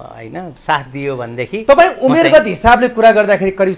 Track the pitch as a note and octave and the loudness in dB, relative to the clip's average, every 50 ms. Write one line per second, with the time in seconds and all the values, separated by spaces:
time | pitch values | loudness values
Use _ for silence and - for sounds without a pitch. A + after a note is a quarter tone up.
0 | - - - A#2 A2+ A2+ - E3+ F#3 E3+ B2+ - - - D#3 C#3+ C#3 B2+ B2+ C#3+ | -18 -20 -20 -20 -18 -16 -16 -14 -14 -16 -18 -10 -6 -4 -4 -4 -6 -8 -12 -10
1 | C#3 C#3 C3+ B2 A#2+ A#2 A#2 A#2+ B2 - - G#3+ A3 A3 C#4 E4+ E4+ F#4 - - | -8 -8 -8 -8 -10 -10 -8 -10 -8 -8 -8 -4 0 2 4 4 4 2 0 0
2 | B3+ C4 C4+ E4 E4 E4 D#4+ D4+ B3+ A3 F3 - - A3+ A#3+ A#3+ B3 A#3+ A#3+ A3 | 0 0 2 2 2 4 4 2 2 0 -4 -2 2 2 2 4 2 0 0 2
3 | A3 A3+ G#3+ G#3+ G#3 G3 G3+ E3+ F#3+ F#3+ F#3+ F#3+ G3 F#3 F#3 | 4 4 4 4 2 0 0 0 -2 -2 -2 -2 -2 -2 -4